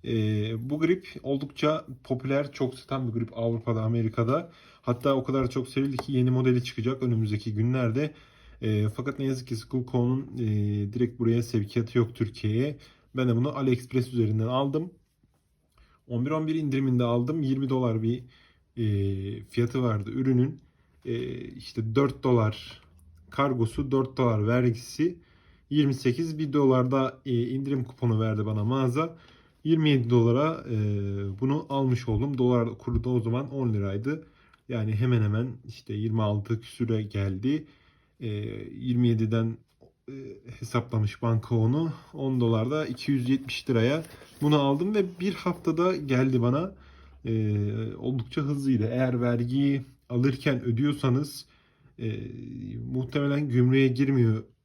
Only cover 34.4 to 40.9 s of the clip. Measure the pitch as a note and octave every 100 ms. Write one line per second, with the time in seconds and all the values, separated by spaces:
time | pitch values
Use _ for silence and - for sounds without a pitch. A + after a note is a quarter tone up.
34.4 | _ _ - A#2+ G#2+ G#2 B2+ A#2+ G#2 G#2+
35.4 | B2+ B2 - - - G#2 A2 A2 G#2+ G2+
36.4 | G2+ A2+ - - A#2+ A2 G#2 G2+ G2 F#2
37.4 | A#2+ D3+ - _ _ _ _ _ A#2 G#2
38.4 | G#2+ G#2 - - B2+ A#2+ A#2+ A2+ A2 A2+
39.4 | A2+ A2+ _ _ - _ - C3+ C3 -
40.4 | B2 - A2+ A#2+ A2+